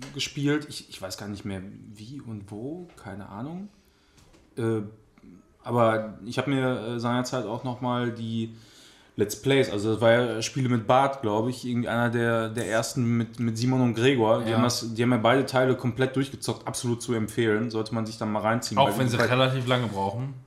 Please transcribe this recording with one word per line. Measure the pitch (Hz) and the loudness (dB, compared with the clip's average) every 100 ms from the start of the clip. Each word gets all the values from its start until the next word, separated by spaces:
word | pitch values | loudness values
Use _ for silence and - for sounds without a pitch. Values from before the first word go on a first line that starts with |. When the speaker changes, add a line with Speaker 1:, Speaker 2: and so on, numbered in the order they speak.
| 131 | -14
Speaker 1:
gespielt. | 139 - - 143 147 147 | -8 -8 -2 0 0 -2
Ich, | - - | -12 -16
ich | - | -14
weiß | 95 - | -12 -10
gar | 104 | -8
nicht | 101 104 | -8 -8
mehr | 95 95 110 107 104 | -8 -10 -16 -18 -18
wie | 110 139 | -16 -14
und | 120 107 98 | -12 -12 -12
wo, | 104 127 170 175 - | -12 -10 -10 -14 -18
keine | - 98 95 | -14 -14 -12
Ahnung. | 98 135 175 202 - _ _ _ _ - - _ - | -12 -10 -10 -14 -18 _ _ _ _ -20 -20 _ -4
Äh, | 113 110 101 - _ _ - 90 _ _ | -2 -2 -4 -12 _ _ -20 -20 _ _
aber | - 120 113 110 107 - 104 | -2 4 4 4 -2 -8 -6
ich | 123 | -4
hab | 143 | 0
mir, | 135 127 123 110 120 | 0 2 0 -2 -2
äh, | |
seinerzeit | 120 123 123 127 104 | 0 0 0 -2 -4
auch | 117 | -6
nochmal | 127 120 127 123 120 | -6 -4 -2 0 -2
die | 113 113 113 113 113 - - - - _ - | -4 -4 -4 -4 -8 -20 -20 -20 -20 _ -2
Let's | 104 - | -2 0
Plays, | 131 139 131 | 2 4 4
also | 101 107 | 0 0
das | 107 | 4
war | 113 | 6
ja | 117 123 110 | 6 4 -2
Spiele | 113 - 127 | -4 -2 0
mit | 123 110 | 2 4
Bart, | 127 139 135 | 4 4 0
glaub | 110 104 120 | 0 0 0
ich, | 127 123 | -4 -4
irgendwie | 120 113 | -2 0
einer | 117 120 | 0 2
der, | 117 117 117 110 | 2 2 2 0
der | 110 98 | -4 -2
ersten | 110 120 - 117 117 | 0 0 0 2 2
mit, | 110 117 | 0 -2
mit | 117 110 | -2 0
Simon | 123 131 | 2 4
und | 123 | 2
Gregor. | 113 123 135 110 117 | 4 4 6 4 4
Die | 113 | 2
Speaker 2:
Ja. | 113 | 2
Speaker 1:
haben | |
das, | 120 117 117 | 2 0 -4
die | 110 | 0
haben | 120 | 2
ja | 123 | 4
beide | 117 135 131 | 6 4 4
Teile | 131 131 127 | 2 2 2
komplett | 127 113 131 - | -2 0 0 0
durchgezockt, | 139 - - 110 - | -4 -4 -6 -6 -6
absolut | 123 120 117 | -6 -2 -2
zu | - | -2
empfehlen, | 113 107 - 113 107 120 | -2 -2 0 2 2 0
sollte | 113 107 | -4 -4
man | 117 110 | -4 -4
sich | 110 | -4
dann | 110 | -4
mal | 107 | 0
reinziehen, | 104 117 - 110 | 2 0 0 2
Speaker 2:
Auch | 131 | 2
Speaker 1:
weil | 104 | 2
Speaker 2:
wenn | 131 | 0
Speaker 1:
die | |
Speaker 2:
sie | 117 | 2
Speaker 1:
halt | 117 | 2
Speaker 2:
relativ | 127 131 131 123 | 4 2 0 0
lange | 127 117 | 0 0
brauchen. | 98 98 117 135 135 | -2 -4 -4 -8 -10